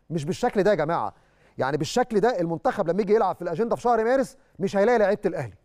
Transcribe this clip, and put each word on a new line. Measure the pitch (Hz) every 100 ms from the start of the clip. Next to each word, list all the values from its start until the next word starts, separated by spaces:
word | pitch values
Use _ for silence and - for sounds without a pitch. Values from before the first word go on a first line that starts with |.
| -
مش | 160
بالشكل | 143 - 247 214
ده | 185
يا |
جماعة. | 196 151 165 107 - _ _ _ -
يعني | 127 147
بالشكل | 143 - 240 214
ده | 214 226
المنتخب | 170 165 - 226 165
لما | 175
يجي | 202
يلعب | 214 196 160
في |
الأجندة | 175 165 226 208
في |
شهر | 240 233
مارس | 220 269 247 - _ -
مش | 196 202
هيلاقي | 208 240
لعيبة | 202 202 190
الأهلي | 170 123 -